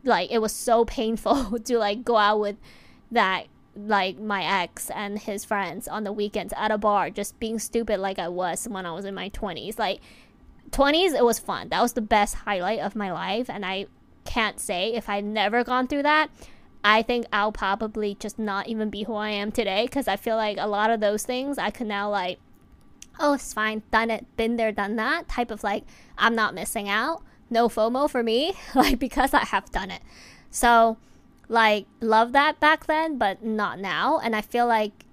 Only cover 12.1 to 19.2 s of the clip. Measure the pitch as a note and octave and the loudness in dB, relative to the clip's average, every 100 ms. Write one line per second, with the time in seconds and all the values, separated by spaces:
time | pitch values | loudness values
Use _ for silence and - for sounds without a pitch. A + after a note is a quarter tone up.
12.1 | G#3+ G3+ - - G3 F3+ A3 F3 G#3+ G3 | 4 4 0 -4 -2 0 -2 -4 -4 -6
13.1 | E3 F3 G#3 B3+ - F#3 F#3+ G3 _ _ | -4 -4 -4 -4 -6 -6 -6 -8 _ _
14.1 | - - A#3+ G#3+ - - F3+ G#3 A#3 G#3+ | -20 -6 -2 -2 -4 -6 -2 -2 -4 -4
15.1 | G3+ G#3 G#3+ G3+ A#3 A#3+ B3+ B3+ C#4+ C#4+ | -4 -2 0 2 2 2 0 0 0 2
16.1 | D4+ D#4 - - - - - G#3 G#3+ A3+ | 2 2 -6 -20 -20 -20 0 4 4 4
17.1 | A#3+ A3+ G#3 G#3 G#3 G3 G3+ A3 A3 G#3+ | -2 0 0 0 -2 -2 -2 -2 -4 -6
18.1 | G3+ G#3+ - G#3+ G3 G#3+ A3 G#3+ G3+ G3+ | -6 -10 -6 -4 -4 -4 -4 -4 -4 -6
19.1 | G#3 | -4